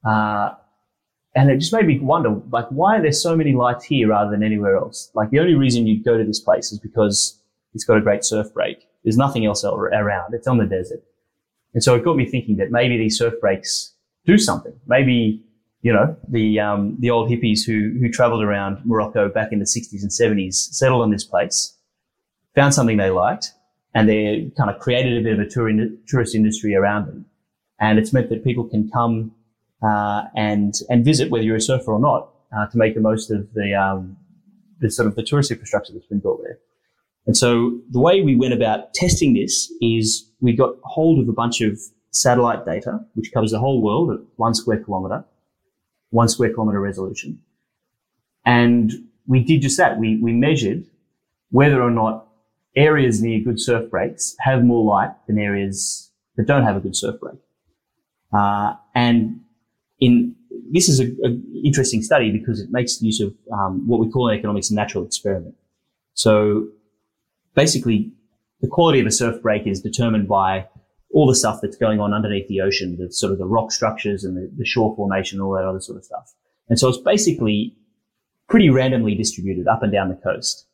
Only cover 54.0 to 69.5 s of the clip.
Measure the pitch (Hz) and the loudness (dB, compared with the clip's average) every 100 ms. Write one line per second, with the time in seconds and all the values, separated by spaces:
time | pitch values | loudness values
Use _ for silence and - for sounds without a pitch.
54 | - - - - 135 131 123 117 107 101 | -4 -6 -10 -2 0 4 4 4 2 2
55 | 110 - - 104 104 101 98 98 - - | 0 -6 -4 -2 0 -2 -4 -6 -8 -10
56 | - _ _ - 110 143 117 98 95 - | -14 _ _ -4 0 2 2 0 -4 -6
57 | - - - - _ _ _ _ _ _ | -6 -8 -14 -16 _ _ _ _ _ _
58 | _ _ _ 104 101 101 104 - _ 123 | _ _ _ 0 0 0 -4 -6 _ -2
59 | 120 120 110 - _ _ _ _ _ _ | 2 2 0 -8 _ _ _ _ _ _
60 | 127 120 - - _ - - 160 175 131 | 4 4 2 -6 _ -18 -2 0 2 2
61 | 123 127 127 120 - - 147 143 127 113 | 0 -2 -2 -4 -8 -4 0 0 0 -2
62 | 110 147 110 107 117 104 92 120 120 - | 0 0 2 -2 -4 -6 -4 -4 -4 -2
63 | 113 110 101 - - 104 95 92 110 117 | -2 -2 -4 -6 -10 -4 -4 -4 -2 0
64 | 113 135 120 104 104 104 - 107 104 101 | 0 0 0 -2 -2 -4 -2 -2 -2 -6
65 | 87 - 104 95 85 - _ _ _ _ | -6 -6 -4 -4 -8 -20 _ _ _ _
66 | _ - 110 107 107 107 107 - _ _ | _ -2 2 4 4 0 -4 -14 _ _
67 | _ _ _ _ _ - 160 - 120 107 | _ _ _ _ _ 0 0 0 0 -2
68 | 104 - _ _ _ _ 123 - 165 139 | -2 -10 _ _ _ _ -4 2 4 4
69 | 113 - 120 117 113 | 2 0 -2 -2 -2